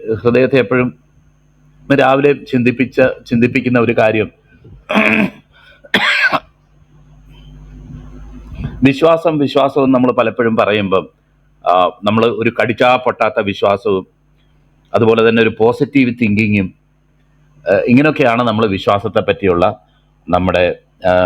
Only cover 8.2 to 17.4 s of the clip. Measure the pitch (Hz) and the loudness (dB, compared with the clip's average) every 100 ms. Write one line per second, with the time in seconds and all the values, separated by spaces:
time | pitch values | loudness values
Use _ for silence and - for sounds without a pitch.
8.2 | - - - - - - 131 131 160 165 | -20 -20 -16 -12 -12 0 0 2 2 2
9.2 | 165 156 139 143 135 143 131 127 123 120 | 0 -2 0 0 0 0 2 2 2 0
10.2 | 113 - 113 113 98 107 98 95 - _ | 0 0 0 0 0 0 0 -2 -4 _
11.2 | _ _ _ _ - 90 87 - 104 110 | _ _ _ _ 0 2 2 -2 -2 0
12.2 | 117 107 113 113 110 - 123 127 123 - | 0 0 -2 -2 -2 0 2 2 -2 -2
13.2 | 110 113 101 98 101 101 107 95 - _ | -2 -2 -4 -2 0 0 -2 -4 -6 _
14.2 | _ _ _ _ _ _ _ 104 110 113 | _ _ _ _ _ _ _ 0 2 4
15.2 | 113 113 110 101 113 120 131 139 123 117 | 2 2 0 0 0 0 0 0 0 0
16.2 | 113 104 110 104 95 - _ _ _ _ | -2 0 0 0 -2 -8 _ _ _ _
17.2 | _ _ | _ _